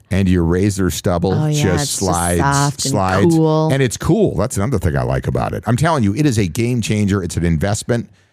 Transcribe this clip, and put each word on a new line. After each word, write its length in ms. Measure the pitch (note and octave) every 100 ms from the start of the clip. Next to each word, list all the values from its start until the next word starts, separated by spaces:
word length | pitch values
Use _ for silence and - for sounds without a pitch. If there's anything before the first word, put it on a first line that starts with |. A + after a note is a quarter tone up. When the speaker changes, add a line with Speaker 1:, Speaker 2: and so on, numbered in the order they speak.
| -
Speaker 1:
And 160 | F#2+ F#2
your 160 | F#2
razor 460 | E2 F2+ G#2 F#2+ F2+
stubble 420 | - G2 F2 F#2+
Speaker 2:
Oh, 140 | F#2 D#3
yeah, 160 | D3
Speaker 1:
just 200 | F#2 -
Speaker 2:
it's 80 | C#3+
just 40 | -
Speaker 1:
slides, 400 | F#2+ F2 F2 F2
Speaker 2:
soft 440 | C#3 C#3 C#3+ - C#3
and 60 |
Speaker 1:
slides. 440 | G3+ F#3 - E3+ D#3+
Speaker 2:
cool. 340 | D#3 D#3 D#3
Speaker 1:
And 100 | C3+
it's 140 | B2+ -
cool. 400 | - G#3+ F#3 C#2
That's 220 | G#2 -
another 200 | G#2+ G#2+
thing 200 | F2 C#2
I 60 |
like 220 | B1 C2 -
about 280 | B1+ A1
it. 100 | G2+ G#2+
I'm 100 | B2+
telling 260 | E3+ D3+
you, 100 | G2+
it 120 | A2+ D3+
is 120 | A2
a 100 | F#2
game 340 | D#2 A#2 B2+
changer. 420 | - G#2+ G2+ G2+
It's 140 | D#2+ -
an 80 | E2+
investment 640 | D#2 G2 G#2+ - A#2+ - _ _